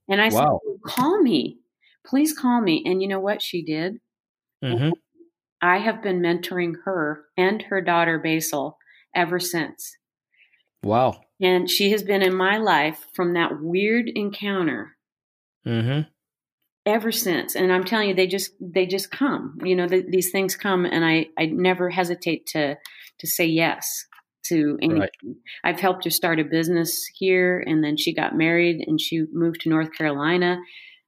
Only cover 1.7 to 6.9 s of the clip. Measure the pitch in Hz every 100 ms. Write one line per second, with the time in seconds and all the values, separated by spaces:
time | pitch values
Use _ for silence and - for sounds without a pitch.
1.7 | _ _ _ - 269 311 - 247 240 202
2.7 | 160 - 185 196 190 190 208 - 180 156
3.7 | 156 175 220 _ _ _ _ _ _ 135
4.7 | 117 147 - _ _ - _ _ - 170
5.7 | 185 214 214 202 180 175 175 - 180 170
6.7 | 165 -